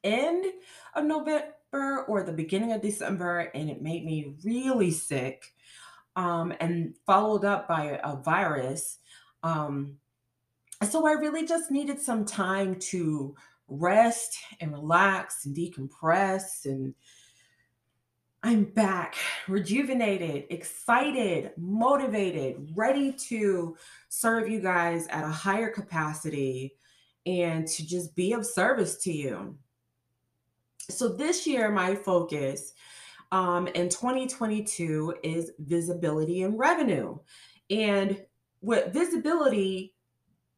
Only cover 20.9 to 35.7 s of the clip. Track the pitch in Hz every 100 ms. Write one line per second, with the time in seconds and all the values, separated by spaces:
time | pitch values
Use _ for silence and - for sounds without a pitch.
20.9 | 240 285 254 208 165 - - 175 214 247
21.9 | 277 262 214 190 156 135 135 147 165 226
22.9 | 277 269 262 - 226 208 185 170 - -
23.9 | - _ - 226 226 220 220 185 180 170
24.9 | 170 165 156 151 156 196 202 220 - -
25.9 | 165 151 156 156 143 135 127 135 _ _
26.9 | _ _ _ - 180 175 160 160 - 156
27.9 | 180 165 - 180 233 214 - 220 254 185
28.9 | - 185 156 139 98 - - _ _ _
29.9 | _ _ _ _ _ _ _ _ _ -
30.9 | - 233 185 302 349 320 262 214 202 185
31.9 | 196 196 175 165 147 135 139 - _ -
32.9 | - - - - 190 180 175 180 175 175
33.9 | 175 247 262 262 - 220 214 214 - 165
34.9 | 156 156 170 156 165 165 - 147